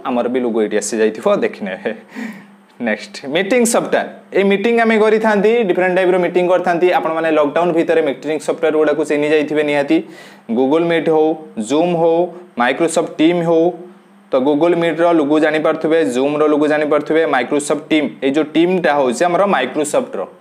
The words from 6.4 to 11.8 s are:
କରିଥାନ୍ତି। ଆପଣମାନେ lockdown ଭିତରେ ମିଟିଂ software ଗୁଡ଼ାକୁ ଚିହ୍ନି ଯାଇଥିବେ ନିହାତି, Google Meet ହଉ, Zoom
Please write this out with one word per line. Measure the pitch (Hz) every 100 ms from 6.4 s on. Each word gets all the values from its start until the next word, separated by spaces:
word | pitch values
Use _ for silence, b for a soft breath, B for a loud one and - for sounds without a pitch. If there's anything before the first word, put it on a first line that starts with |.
| 180
କରିଥାନ୍ତି। | 180 180 170 180
ଆପଣମାନେ | 170 165 160 165
lockdown | 151 147 165 175
ଭିତରେ | 165 165 160
ମିଟିଂ | 156 131 143 156 -
software | 151 160 156
ଗୁଡ଼ାକୁ | 151 147 151
ଚିହ୍ନି | 147 147
ଯାଇଥିବେ | 156 147 151
ନିହାତି, | 147 147 143 160 - B B B - 113
Google | 131 160 170
Meet | 165 156
ହଉ, | 156 156 160 - - 107
Zoom | 147